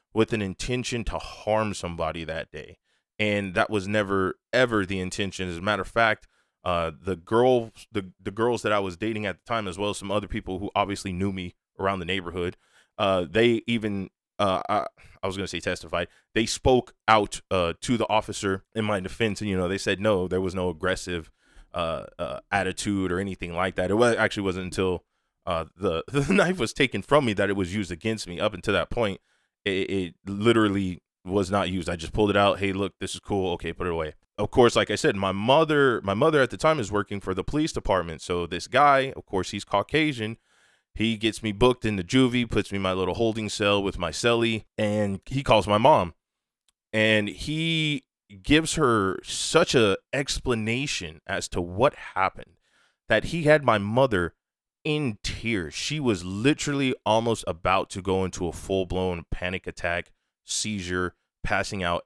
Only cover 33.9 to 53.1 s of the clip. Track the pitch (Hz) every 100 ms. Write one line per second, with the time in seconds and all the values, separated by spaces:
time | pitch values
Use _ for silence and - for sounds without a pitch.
33.9 | 82 78 - _ - 104 - 120 110 101
34.9 | 104 156 101 95 95 110 143 160 151 135
35.9 | 110 95 101 156 151 123 98 160 156 95
36.9 | 101 101 101 95 92 90 147 160 - -
37.9 | 95 85 78 - 87 85 85 - 123 143
38.9 | 135 135 - - 98 90 101 - 101 101
39.9 | 151 156 123 107 120 _ _ _ _ _
40.9 | - 110 110 110 101 110 101 123 123 110
41.9 | 101 87 131 131 123 117 110 98 98 95
42.9 | 92 90 87 117 110 104 - 101 101 98
43.9 | 90 85 - 120 117 113 110 - - 107
44.9 | 107 101 95 - 135 139 110 95 104 127
45.9 | 139 87 - _ _ _ _ _ _ _
46.9 | 110 110 107 104 - - 156 165 160 156
47.9 | 143 - _ _ 98 - 151 160 170 139
48.9 | 113 95 - - - - 160 180 139 107
49.9 | 95 _ 127 143 - 131 117 107 120 151
50.9 | - 82 80 - 95 - 98 87 92 139
51.9 | - - 95 95 - - _ _ _ _
52.9 | _ -